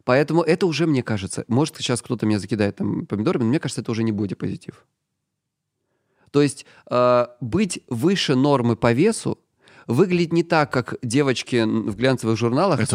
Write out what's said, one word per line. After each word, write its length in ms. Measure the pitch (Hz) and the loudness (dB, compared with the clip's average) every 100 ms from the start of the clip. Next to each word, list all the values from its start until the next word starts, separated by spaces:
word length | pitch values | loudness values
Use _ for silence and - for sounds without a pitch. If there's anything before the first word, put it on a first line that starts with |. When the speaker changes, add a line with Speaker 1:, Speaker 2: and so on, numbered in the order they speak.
Speaker 1:
Поэтому 380 | - 135 147 160 | 0 2 2 2
это 240 | 165 - 185 | 2 2 0
уже, 200 | 143 165 | 0 0
мне 160 | 135 | 0
кажется, 420 | 120 107 95 - - | 0 -4 -4 -8 -2
может, 280 | 117 156 - | 0 0 -4
сейчас 220 | - 120 | -4 -4
кто-то 240 | - 120 110 | -4 -2 0
меня 120 | 104 | 0
закидает 380 | 87 104 101 - | -2 0 0 -2
там 300 | 107 - - | -4 -4 -6
помидорами, 360 | 104 113 185 | -4 -2 0
но 60 | 113 | 0
мне 100 | 151 | -2
кажется, 220 | 139 - | -4 -8
это 80 | 110 | -6
уже 140 | 110 | -4
не 80 | 113 | -2
бодипозитив. 720 | 104 101 - - - - - _ _ _ _ _ _ _ _ _ _ _ _ _ _ _ | -2 -4 -6 -8 -8 -14 -20 _ _ _ _ _ _ _ _ _ _ _ _ _ _ _
То 120 | 143 | 2
есть, 220 | 147 - - - - | 2 0 -18 -20 -4
э, 360 | 123 123 123 120 - | 2 4 4 0 -6
быть 400 | 123 165 208 - - | -4 -2 -2 -4 -8
выше 460 | 117 151 190 - 131 | -2 0 0 0 2
нормы 400 | 143 139 120 110 | 4 2 2 2
по 160 | 120 | 2
весу, 460 | 117 208 226 - - _ _ _ - - | 4 2 0 -6 -8 _ _ _ -14 -2
выглядеть 460 | 120 185 175 165 | 2 2 2 0
не 100 | 165 | 0
так, 280 | 170 165 147 | 2 0 0
как 240 | 131 - - | -2 -4 -6
девочки 540 | 123 127 139 120 - 123 | -2 0 0 -2 -2 0
н-, 340 | 110 110 110 | 0 -2 -4
в 60 | 101 | 0
глянцевых 400 | 131 127 113 110 | 0 0 0 0
журналах, 420 | 117 131 196 143 | 0 0 0 0
Speaker 2:
Это 40 | 110 | 0